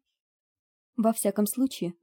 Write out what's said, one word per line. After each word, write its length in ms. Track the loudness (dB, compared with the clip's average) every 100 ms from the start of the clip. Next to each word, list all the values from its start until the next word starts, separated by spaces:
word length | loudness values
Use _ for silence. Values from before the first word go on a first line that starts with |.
| _ _ _ _ _ _ _ _ _
"Во 180 | 0 0
всяком 340 | 2 0 0 0
случае, 480 | 0 -2 -2 -8 -4